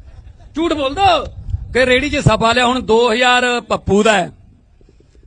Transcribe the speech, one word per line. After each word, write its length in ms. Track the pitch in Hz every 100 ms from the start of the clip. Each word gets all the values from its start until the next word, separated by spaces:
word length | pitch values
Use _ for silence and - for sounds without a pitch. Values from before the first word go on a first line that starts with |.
| - - - - - 294
ਝੂਠ 180 | 330
ਬੋਲਦਾ 520 | 302 269 285 392 311 - - - - -
ਕਿ 120 | 233 254
ਰੇਹੜੀ 240 | 254 285
ਚ 60 | 277
ਹਿੱਸਾ 220 | 214 214
ਪਾ 160 | 226
ਲਿਆ। 120 | 240 240
ਹੁਣ 160 | 254
ਦੋ 320 | 196 226 240
ਹਜ਼ਾਰ 480 | 233 247 247 247 240
ਪੱਪੂ 420 | - 208 - 196
ਦਾ 100 | 220
ਹੈ 180 | 202 160 - - _ _ _ _ _ _ _